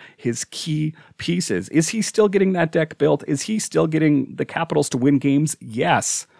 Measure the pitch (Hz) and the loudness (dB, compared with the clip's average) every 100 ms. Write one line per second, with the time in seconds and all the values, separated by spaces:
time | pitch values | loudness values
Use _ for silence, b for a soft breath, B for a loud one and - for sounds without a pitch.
0 | B B 123 113 - - 170 151 156 B | B B -6 -4 -8 -10 -4 -2 -4 B
1 | B - - 180 - 90 95 160 156 226 | B -10 -4 -2 -2 -4 0 0 0 -2
2 | - - 208 196 190 180 165 165 156 - | -2 2 2 4 2 2 0 0 -2 0
3 | 147 147 - 180 - 220 - 160 165 156 | 2 2 0 -4 -2 -4 -2 0 0 2
4 | 156 143 - - - - 165 151 147 123 | 2 2 0 -6 -6 -4 -2 0 0 2
5 | 135 143 139 139 156 - 113 110 175 120 | 2 4 2 2 0 -4 -8 -2 2 2
6 | - - - | 0 -6 -8